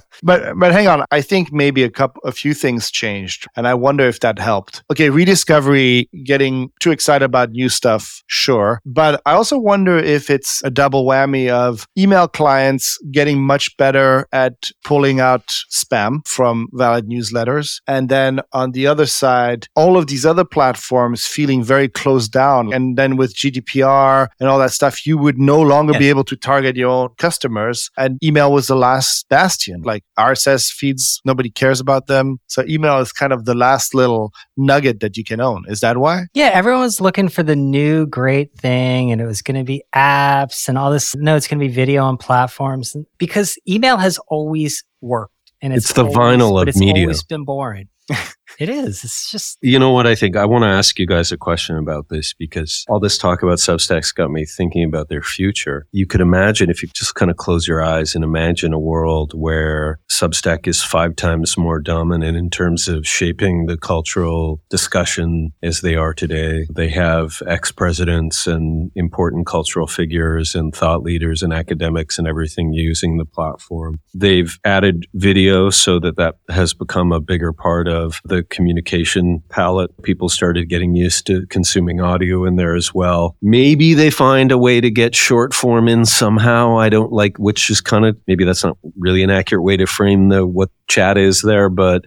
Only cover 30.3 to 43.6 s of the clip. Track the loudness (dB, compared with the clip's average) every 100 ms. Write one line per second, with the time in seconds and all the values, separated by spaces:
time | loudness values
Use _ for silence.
30.3 | 2 2 0 0 -4 -4 -2 -4 -4 -2
31.3 | -2 -4 -2 0 0 0 -2 0 0 0
32.3 | -4 -6 -6 -4 -2 0 0 -2 -4 -2
33.3 | -2 -2 2 2 2 0 2 2 2 -4
34.3 | -10 -14 -2 2 4 2 0 -4 -8 -8
35.3 | -2 -2 -4 -6 -2 0 2 0 0 -4
36.3 | 0 2 4 2 0 0 0 0 0 0
37.3 | 0 0 0 2 2 2 2 0 0 0
38.3 | 0 -2 -6 -2 0 0 0 0 -2 -4
39.3 | -6 -6 -6 -4 -6 -4 0 2 2 2
40.3 | 0 -2 -6 -4 -2 0 0 -2 -2 0
41.3 | 0 0 -4 -2 -2 0 2 0 -2 -2
42.3 | 0 0 -4 -8 -6 -10 -12 -16 _ -4
43.3 | -2 -4 -6